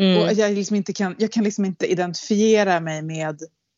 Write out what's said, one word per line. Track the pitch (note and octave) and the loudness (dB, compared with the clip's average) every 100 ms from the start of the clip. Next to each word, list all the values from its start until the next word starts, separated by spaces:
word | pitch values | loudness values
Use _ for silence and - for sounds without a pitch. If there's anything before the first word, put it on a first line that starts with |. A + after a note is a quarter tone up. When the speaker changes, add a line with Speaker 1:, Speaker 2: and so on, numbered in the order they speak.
Speaker 1:
Mm. | F#3+ F3+ | 4 4
Speaker 2:
Och | E3+ | 4
jag | G#3+ G#3 | 2 2
liksom | G3+ G3 G#3 | 0 -2 -2
inte | G3 | -4
kan, | G3 G3 F3+ | -4 -4 -2
jag | G#3+ | -2
kan | A3+ | 0
liksom | G#3 G#3 | -2 0
inte | F#3+ F3+ - | -4 -2 -2
identifiera | F3 F3+ E3+ - G#3 A3 A3 G3+ F3 | -2 -2 -6 -2 2 4 4 4 0
mig | D#3+ D#3 | -2 -6
med | D#3 D#3+ D#3 D3+ D#3+ _ _ | -8 -6 -6 -8 -14 _ _